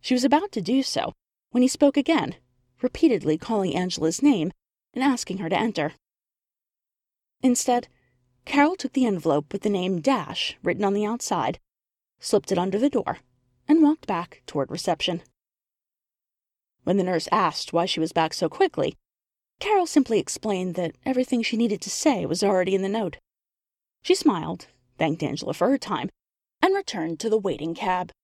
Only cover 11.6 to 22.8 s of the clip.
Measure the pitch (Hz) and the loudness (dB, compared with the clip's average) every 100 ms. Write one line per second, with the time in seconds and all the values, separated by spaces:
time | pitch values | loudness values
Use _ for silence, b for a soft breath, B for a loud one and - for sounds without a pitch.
11.6 | _ _ _ _ _ _ - 208 - 185 | _ _ _ _ _ _ 0 0 0 -2
12.6 | 185 196 277 269 - - _ _ _ _ | 0 2 2 0 -4 -8 _ _ _ _
13.6 | _ 311 294 - - 185 175 - - 151 | _ 6 6 4 -2 -6 -6 -14 -8 -4
14.6 | 135 135 - 165 175 175 - _ _ _ | -4 -4 -2 -2 0 -4 -8 _ _ _
15.6 | _ _ _ _ _ _ _ _ _ _ | _ _ _ _ _ _ _ _ _ _
16.6 | _ _ - 202 180 175 - 196 180 - | _ _ -2 0 2 -2 0 0 0 -2
17.6 | - - 180 - 160 - 160 - 165 - | -4 -2 0 -2 -2 0 0 0 -4 2
18.6 | 381 - 139 - _ _ _ _ _ _ | 0 2 -4 -4 _ _ _ _ _ _
19.6 | 403 415 339 - 262 220 - - 214 190 | 0 2 4 2 4 0 0 -6 -4 -4
20.6 | 185 175 170 - - 254 254 247 226 220 | -4 -4 -6 -6 -4 0 0 0 0 0
21.6 | 233 202 - - 311 233 170 175 202 190 | 0 0 -6 0 0 2 -2 0 2 2
22.6 | 180 190 | 2 0